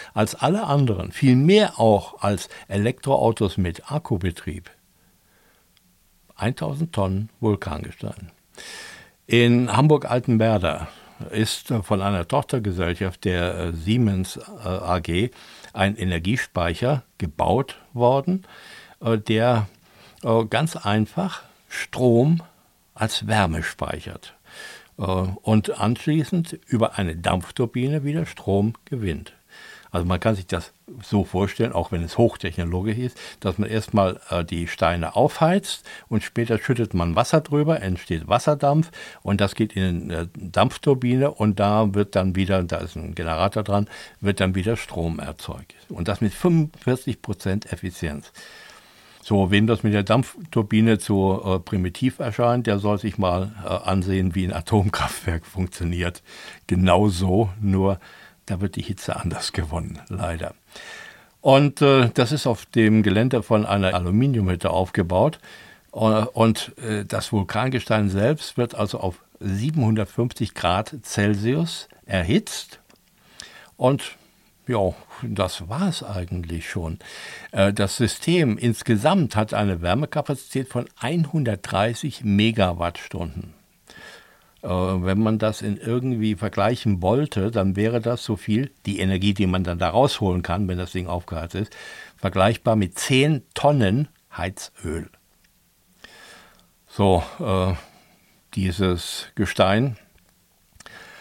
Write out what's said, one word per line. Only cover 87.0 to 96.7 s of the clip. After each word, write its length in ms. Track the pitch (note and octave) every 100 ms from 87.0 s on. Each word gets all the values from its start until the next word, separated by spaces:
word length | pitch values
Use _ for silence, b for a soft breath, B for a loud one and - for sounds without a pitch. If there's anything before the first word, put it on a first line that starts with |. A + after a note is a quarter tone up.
wollte, 480 | F#2 B2 D3+ G2+ G2
dann 240 | A2+ F#2+
wäre 260 | F#2 A2 A#2
das 220 | A2+ A#2+
so 140 | - G#2
viel, 340 | - G#2+ C#3 _ -
die 140 | F#2+
Energie, 340 | F#2+ F#2+ G2+
die 120 | G2 F#2
man 180 | F#2
dann 140 | F2+ F2
da 100 | F2
rausholen 540 | G#2 C#3 - G2 F2+
kann, 260 | E2+ F2+ F#2+
wenn 100 | F2+
das 140 | F2+
Ding 160 | F#2 F2+
aufgeheizt 480 | F2 - D#2+ E2 F#2+
ist, 180 | A2 B B B B B
vergleichbar 600 | G2 F#2 G2+ A2+ A#2+ A2
mit 200 | F#2 -
zehn 460 | - C3 D3 C#3 -
Tonnen 520 | - C#3+ C#3+ G2 A#2+ D3+ _ _ -
Heizöl. 720 | F2+ - - - D#2+ D#2+ D2+ _ _ _ _ _ _ _ _ _ B B B B B B B